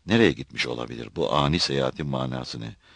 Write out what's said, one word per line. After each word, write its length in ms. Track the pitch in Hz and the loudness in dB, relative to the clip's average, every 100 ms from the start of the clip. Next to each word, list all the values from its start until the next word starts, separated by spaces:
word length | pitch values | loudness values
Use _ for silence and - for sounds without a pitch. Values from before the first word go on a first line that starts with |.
| - | 2
Nereye 260 | 113 107 | 6 6
gitmiş 360 | 64 67 57 62 | 4 -6 -6 -4
olabilir? 420 | 60 60 58 57 - | -4 -8 -10 -10 -4
Bu 180 | 78 | 0
ani 260 | 73 71 82 | 2 4 2
seyahatin 480 | - 69 65 - 73 | 0 0 -2 -2 -4
manası 540 | 65 64 64 62 58 | -4 -4 -6 -8 -10
ne? 140 | 57 - _ | -12 -14 _